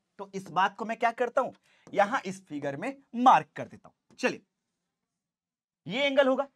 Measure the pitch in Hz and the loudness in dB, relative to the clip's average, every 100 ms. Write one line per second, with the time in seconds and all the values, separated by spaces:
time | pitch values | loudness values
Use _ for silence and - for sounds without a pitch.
0 | _ - 196 190 190 160 196 196 220 226 | _ -18 -12 -12 -4 0 0 -2 -8 -2
1 | 233 233 240 - 247 - _ _ - 180 | -2 0 -2 0 -2 -6 _ _ -4 0
2 | 202 226 196 185 - 147 143 139 226 277 | 2 0 -6 -10 -12 -8 -6 -6 -8 -10
3 | _ 233 247 170 147 - 120 107 - _ | _ 2 6 6 4 -10 -14 -16 -20 _
4 | _ - 247 135 _ _ _ _ _ _ | _ -6 -4 -4 _ _ _ _ _ _
5 | _ _ _ _ _ _ _ _ - 226 | _ _ _ _ _ _ _ _ -8 -2
6 | 277 269 262 262 269 | 0 2 2 0 -4